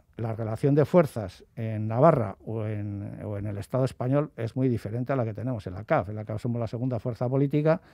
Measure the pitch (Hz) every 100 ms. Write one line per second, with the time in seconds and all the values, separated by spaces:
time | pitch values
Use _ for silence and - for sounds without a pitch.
0 | - - 113 110 110 110 143 143 143 180
1 | 160 - 95 - - - 110 107 107 113
2 | 160 147 101 - - 113 107 104 101 101
3 | 107 107 101 101 101 101 - 127 131 -
4 | 123 143 151 - 117 131 131 117 101 117
5 | 123 135 113 104 120 120 92 92 107 156
6 | 95 107 104 107 123 117 113 117 127 117
7 | 127 113 123 135 143 147 151 170 -